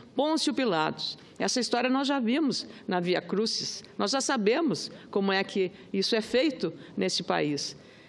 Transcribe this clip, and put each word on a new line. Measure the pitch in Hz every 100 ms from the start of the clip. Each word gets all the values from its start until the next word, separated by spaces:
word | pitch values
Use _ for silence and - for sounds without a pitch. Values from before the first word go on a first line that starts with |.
| - -
Pôncio | 302 311 -
Pilatos. | 262 247 165 156 - - - - -
Essa | 190 254
história | 226 240 247
nós | 262 277
já | 277
vimos | 220 277 285 - - - -
na | 180
Via | 175 165
Crucis. | - 190 220 - - - - -
Nós | 202
já | 269
sabemos | - 269 196 269 330 156 - - -
como | 208 196
é | 190
que | 190 202 185 - -
isso | 196 190 226
é |
feito | 220 240 311 254 170 - - -
nesse | 185 -
país. | 175 175 151 143 - - - -